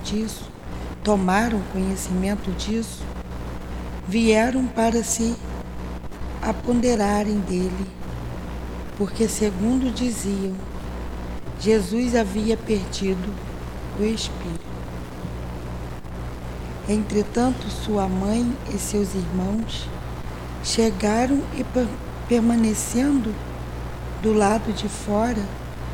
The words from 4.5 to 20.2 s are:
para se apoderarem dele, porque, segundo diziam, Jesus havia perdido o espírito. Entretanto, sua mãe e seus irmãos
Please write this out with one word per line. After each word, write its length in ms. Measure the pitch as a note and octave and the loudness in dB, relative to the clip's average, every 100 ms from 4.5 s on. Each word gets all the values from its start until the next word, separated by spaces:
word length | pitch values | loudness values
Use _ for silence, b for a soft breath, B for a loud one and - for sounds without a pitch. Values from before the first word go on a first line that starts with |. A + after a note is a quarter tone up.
| C4 B3 | 2 0
para 380 | - A3+ A#3 G#3+ | 2 4 4 2
se 280 | - A3+ A#3+ - - - - - - - - - - | 0 0 0 -6 -8 -8 -6 -6 -6 -8 -6 -6 -4
apoderarem 1000 | D#3+ F#3 - A#3+ B3 A#3 G3+ G#3 G#3+ G#3 | -2 -2 2 4 6 4 4 4 2 0
dele, 480 | F3+ F3+ F#3 F#3 F#3+ - - - - - - - - - - - | 2 0 0 -2 -6 -6 -8 -6 -6 -6 -6 -6 -6 -6 -6 -2
porque, 320 | G3+ - A3+ | -2 2 2
segundo 600 | - G#3 F#3 A3 C4 B3+ | 4 0 2 2 4 2
diziam, 640 | G#3+ B3 A3+ G3 G3 F#3+ F#3+ - - - - - - - - - - | 2 0 0 0 0 0 -4 -6 -6 -6 -6 -6 -6 -6 -6 -6 -2
Jesus 520 | G#3 A3 F3+ A3+ B3 | 4 4 4 2 4
havia 440 | A#3 G#3 G3 G#3+ A3 | 4 2 2 2 2
perdido 760 | - G#3+ F#3 - G3 F#3 F#3 G3 - - - - - - | 2 0 0 -2 0 0 -2 -4 -6 -6 -8 -8 -6 0
o 60 | |
espírito. 560 | G#3+ A3 - - F3 F3 - - - - - - - - - - - - - - - - - - - - - - - | 0 0 -2 -4 -4 -6 -6 -8 -8 -8 -8 -8 -6 -6 -6 -6 -6 -6 -8 -8 -8 -8 -8 -8 -8 -8 -8 -6 0
Entretanto, 800 | G#3+ G#3 G#3 G3+ - B3 B3 G#3 | 0 2 0 2 2 2 2 -2
sua 360 | - - G#3 F#3+ | -4 0 2 2
mãe 480 | F#3 G3 A3 A#3+ B3 - | 2 2 2 2 0 -4
e 100 | G#3+ | -4
seus 380 | - G#3 G3 F#3+ | 0 0 0 0
irmãos 720 | E3+ F3+ F#3 G#3+ A3+ - - - - - | 0 0 0 0 0 -4 -6 -6 -6 -6